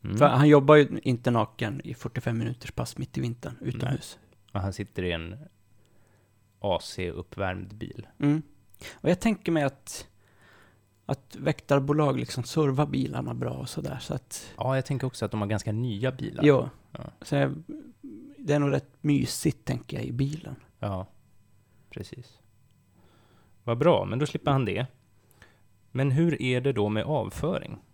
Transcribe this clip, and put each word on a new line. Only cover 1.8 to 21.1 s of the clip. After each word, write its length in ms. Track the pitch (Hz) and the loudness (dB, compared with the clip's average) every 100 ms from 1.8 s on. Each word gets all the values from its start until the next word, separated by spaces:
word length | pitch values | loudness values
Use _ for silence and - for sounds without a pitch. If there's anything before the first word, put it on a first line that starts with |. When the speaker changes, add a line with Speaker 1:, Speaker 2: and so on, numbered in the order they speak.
Speaker 2:
i 100 | - | -10
fyrtiofem 440 | 120 - - 120 113 | -10 -8 -6 -4 -2
minuters 320 | 117 120 - | -4 -6 -8
pass 280 | - 120 - | -8 -6 -8
mitt 200 | 131 131 | -8 -4
i 20 | |
vintern 360 | 120 120 - 120 | -6 -6 -10 -8
utomhus. 580 | - - 127 131 - - | -8 -4 -4 -4 -6 -20
Speaker 1:
Nej. 280 | _ _ _ | _ _ _
Och 80 | 101 | -6
han 120 | 95 | -4
sitter 300 | 95 101 - | -6 -8 -4
i 100 | 90 | -4
en 240 | 82 82 113 160 _ _ _ _ _ _ _ _ _ _ _ | -4 -6 -12 -16 _ _ _ _ _ _ _ _ _ _ _
A 180 | 101 87 | -2 -2
C-uppvärmd 920 | - - 90 90 87 - 95 92 95 | -4 -8 -6 -8 -12 -4 -4 -4 -10
bil. 320 | 107 - - - _ | -12 -12 -12 -16 _
Speaker 2:
Mm. 240 | 143 151 - - _ - - | 0 0 -4 -20 _ -20 -18
Och 160 | - - | -2 0
jag 100 | 180 | 2
tänker 320 | 233 214 - | 2 0 0
mig 100 | 160 | 0
att, 460 | 139 - - - - _ _ _ - - - _ _ _ - | 0 -4 -14 -14 -16 _ _ _ -20 -20 -20 _ _ _ -6
att 300 | - _ - | -6 _ -4
väktarbolag 800 | 143 147 - 139 139 151 147 127 | -4 -4 2 2 4 2 2 0
liksom 260 | 123 - | -4 -6
servar 420 | 117 160 147 135 147 | -2 2 2 2 0
bilarna 480 | 131 - 131 120 | 0 -2 -4 -6
bra 160 | 120 123 | -4 -4
och 180 | 127 127 | -6 -8
sådär, 300 | - 139 131 | -8 -8 -8
så 140 | - | -6
att 400 | - - - - - | -8 -8 -14 -14 -6
Speaker 1:
Ja, 180 | 127 | -2
jag 100 | 135 - | 0 -2
tänker 200 | 135 131 | -4 -4
också 180 | - | -4
att 60 | 107 | -4
de 100 | 110 | -2
har 80 | 101 | 0
ganska 240 | 107 - | 0 0
nya 400 | 107 123 101 127 | -2 -2 -2 -2
bilar. 320 | 131 - - | -2 -6 4
Speaker 2:
Jo. 240 | 147 135 - - _ | 6 6 2 -8 _
Speaker 1:
Ja. 80 | - - - | -14 -14 -14
Speaker 2:
Så 120 | - 143 | -2 0
jag, 180 | 139 156 165 302 - - 269 214 - 294 | 0 -2 -12 -14 -16 -18 -18 -16 -18 -10
det 160 | 214 | 0
är 40 | 147 | 2
nog 140 | 143 | 2
rätt 160 | 139 - _ | 0 -4 _
mysigt, 640 | 151 143 123 - - - | 0 2 0 -2 -2 -2
tänker 320 | - 123 - 139 | -6 -6 -6 -8
jag, 100 | 131 | -6
i 60 | |
bilen. 440 | 123 139 156 - 131 - _ | -2 -2 -4 -12 -16 -18 _
Speaker 1:
Ja, 280 | 104 95 95 | -6 -6 -8